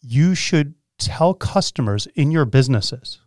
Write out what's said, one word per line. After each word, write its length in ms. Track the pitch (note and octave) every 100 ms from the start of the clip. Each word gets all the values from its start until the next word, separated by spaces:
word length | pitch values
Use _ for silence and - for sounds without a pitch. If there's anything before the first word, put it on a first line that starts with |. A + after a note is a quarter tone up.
you 340 | B2+ A#2+ E3 F#3
should 400 | - E3 D3 - _ _
tell 340 | - - E3
customers 720 | F#3 - G3+ - - A#2 G2+ - -
in 160 | C#3+
your 140 | D#3+ C3
businesses 760 | C3 C3 A#2+ F#2+ B2 - -